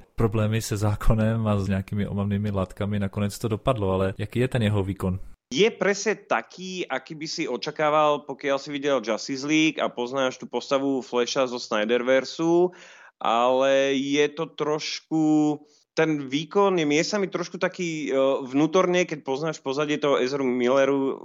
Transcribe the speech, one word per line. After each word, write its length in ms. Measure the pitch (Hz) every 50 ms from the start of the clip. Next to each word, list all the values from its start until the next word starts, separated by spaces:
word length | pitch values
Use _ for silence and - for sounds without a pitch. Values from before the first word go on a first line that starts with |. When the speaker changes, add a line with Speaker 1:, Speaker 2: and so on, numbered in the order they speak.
| - _ _
Speaker 1:
problémy 460 | - 113 110 110 110 107 107 110 113
se 160 | - - 110
zákonem 680 | 101 107 104 104 - - - 117 110 110 110 113 113 110
a 100 | 107 104 101
s 80 | 95
nějakými 400 | 95 95 95 98 - 107 104 98
omamnými 440 | - 98 101 98 101 101 101 104 107
látkami, 480 | 98 98 92 - - - 101 101 104 101
nakonec 400 | 98 95 - 107 104 101 - -
to 80 | -
dopadlo, 440 | 113 110 98 - 139 127 110 101 95
ale 220 | 95 95 95 95 95
jaký 220 | - 107 - - 117
je 80 | 127
ten 160 | 131 - 123 110
jeho 200 | 104 104 101 92
výkon? 360 | 98 95 - 95 92 90 92 - - - _ _ - 123
Speaker 2:
Je 160 | 143 202 233
presne 440 | 233 - 180 196 202 202 - 220 196 - -
taký, 640 | - 127 113 - - - 175 185 185 185 180 - -
aký 260 | 131 127 - - 165
by 120 | 147 156
si 200 | 156 - 175 151
očakával, 800 | 117 123 113 - 151 147 - 156 151 151 156 151 151 147 147 143
pokiaľ 320 | - 135 - - 139 139
si 160 | 135 - 151 143
videl 280 | 139 139 143 139 123 104
Justice 400 | 113 107 104 - - 139 127 135
League 320 | 147 156 156 156 156 139
a 160 | - 104 107 -
poznáš 440 | - 120 120 131 139 131 127 123 -
tú 80 | 127 -
postavu 520 | - 120 - - 143 135 139 139 135 131 120
Flasha 400 | - 123 123 120 120 - 143 131
zo 160 | 123 120 120
Snyderversu, 1120 | - - 117 107 107 110 120 120 120 127 131 131 127 - - - 165 165 170 175 180 180 175 - - - - - - - _ -
ale 720 | - - 113 117 123 127 127 131 135 135 135 135 135 139 139
je 320 | 131 139 139 143 147 147
to 180 | 147 147 - -
trošku, 760 | - - - 151 147 151 156 - - - - - - 160 160 156 156 156 151 151 151 147 147 - _ _ _ _ _ -
ten 320 | - 160 160 151 147 139
výkon 480 | 127 131 151 165 - - 202 202 196 190
je 100 | 170 156
miestami 460 | 147 147 156 170 - 214 208 190 175
trošku 240 | - - 180 - -
taký, 560 | 175 185 180 - - 180 165 160 156 147 -
e, 20 | 131 135 135 135 139 135 139
vnútorne, 640 | 123 131 143 156 160 160 185 185 180 180 180 180
keď 160 | - 160 143 -
poznáš 400 | 135 135 135 160 160 151 - -
pozadie 320 | 139 131 143 151 147 151
toho 240 | 147 147 143 139 -
Ezru 240 | 123 127 143 139 135
Milleru, 720 | 127 123 127 120 123 135 139 135 135 139 139 135 135 - -